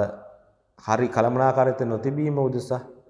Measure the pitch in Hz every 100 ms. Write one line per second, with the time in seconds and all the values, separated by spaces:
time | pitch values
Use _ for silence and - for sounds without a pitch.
0 | 101 - - - _ _ _ _ - 113
1 | 123 120 117 123 131 131 131 - 123 110
2 | 135 143 151 143 131 123 120 123 - -
3 | -